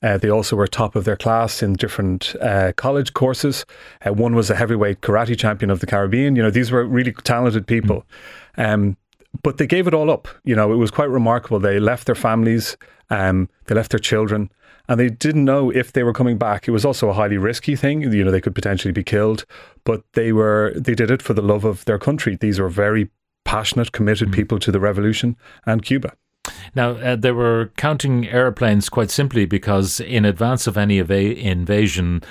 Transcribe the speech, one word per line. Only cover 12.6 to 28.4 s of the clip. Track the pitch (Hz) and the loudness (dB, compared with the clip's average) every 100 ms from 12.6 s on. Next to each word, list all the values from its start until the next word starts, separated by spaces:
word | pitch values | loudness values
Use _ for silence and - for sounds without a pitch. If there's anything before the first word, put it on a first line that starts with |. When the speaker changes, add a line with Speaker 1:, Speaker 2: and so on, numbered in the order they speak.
| - - - _ - | -2 -10 -18 _ -6
Speaker 1:
um, | 107 95 95 92 _ - | -2 2 2 0 _ -2
they | |
left | 110 110 | -2 0
their | 113 | -2
children, | - 110 107 107 101 _ _ - - | 0 0 0 -2 -4 _ _ -12 -2
and | 120 | 2
they | 123 | 2
didn't | 117 151 151 139 | 0 0 2 4
know | 139 131 | 2 2
if | 127 - | 0 -2
they | 139 | 0
were | 120 | 0
coming | 110 123 113 | 2 0 0
back. | 113 101 - | 0 -2 0
It | |
was | 113 139 | 0 0
also | 127 110 | 0 0
a | |
highly | 98 104 101 | 0 0 0
risky | 101 120 - 139 | -2 -2 -4 -2
thing. | 139 151 | 0 0
You | 143 107 | 0 2
know, | 95 | 2
they | 95 | 2
could | 101 | 0
potentially | 98 104 95 101 | -4 -2 -2 -2
be | 92 | -4
killed, | 92 107 107 110 - - - _ - | -2 0 0 -2 -6 -20 -20 _ -4
but | 110 - | -4 -4
they | - 113 | -2 2
were, | 110 110 107 107 - | 2 2 2 0 -2
they | 127 | -2
did | 117 113 | 0 2
it | 131 | 0
for | - | 0
the | 110 | 0
love | 101 104 107 | 2 2 0
of | 98 - | -2 -2
their | 104 | -2
country. | - 151 - 92 | -2 -2 -2 -2
These | 107 95 | -2 0
were | 95 | -2
very | 87 104 107 98 _ _ _ | 0 0 0 -2 _ _ _
passionate, | - 110 107 - 117 | -4 -4 -2 -2 -2
committed | - 104 107 104 | 0 0 0 0
Speaker 2:
Mm. | 95 | -2
Speaker 1:
people | 101 104 | 0 -2
to | - | 0
the | 98 | 0
revolution | 101 101 104 110 120 117 - - - | 2 2 0 0 -2 -4 -10 -10 -2
and | 110 | -2
Cuba. | - 135 - - _ _ - - - 127 | 0 -2 -4 -12 _ _ -16 -16 -10 -4
Speaker 2:
Now, | 120 | -2
uh, | 117 123 123 | -2 -2 0
they | 127 | 0
were | 120 120 113 113 - | 2 2 2 -2 -4
counting | 147 151 139 127 117 | -2 -2 0 0 0
airplanes | 123 | 2